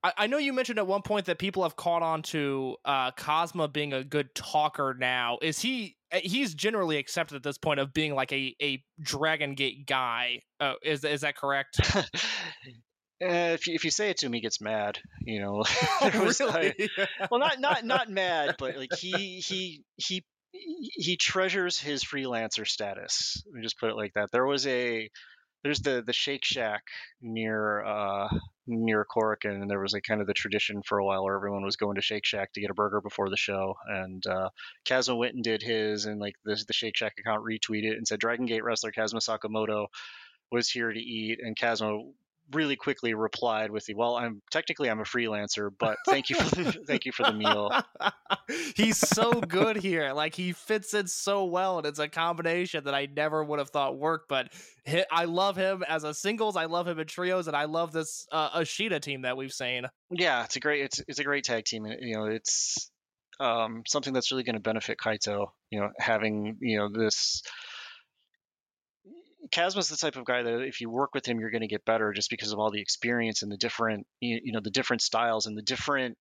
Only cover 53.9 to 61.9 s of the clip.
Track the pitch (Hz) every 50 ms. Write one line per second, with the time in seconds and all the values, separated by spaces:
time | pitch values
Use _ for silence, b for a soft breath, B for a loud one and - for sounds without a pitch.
53.9 | 135 135 143 160 165 156 - - 139 131 123 113 B B B B B B B 135
54.9 | 151 175 190 - 160 170 170 170 165 175 196 202 190 185 190 190 196 185 180 147
55.9 | 160 156 151 151 151 - - 196 220 214 220 214 190 180 160 160 170 175 170 175
56.9 | 170 156 160 156 - - 180 180 185 185 175 160 151 143 147 151 156 165 170 165
57.9 | 156 160 160 151 - - - _ - 160 156 - - 170 160 - - - 208 220
58.9 | 180 147 - 147 139 131 127 127 127 135 135 135 - - 135 123 123 123 123 123
59.9 | _ _ _ _ 175 175 180 165 143 120 113 - - 135 - 151 147 147 139 135
60.9 | - - - - 135 135 147 139 143 143 131 - 123 113 107 - - 113 107 107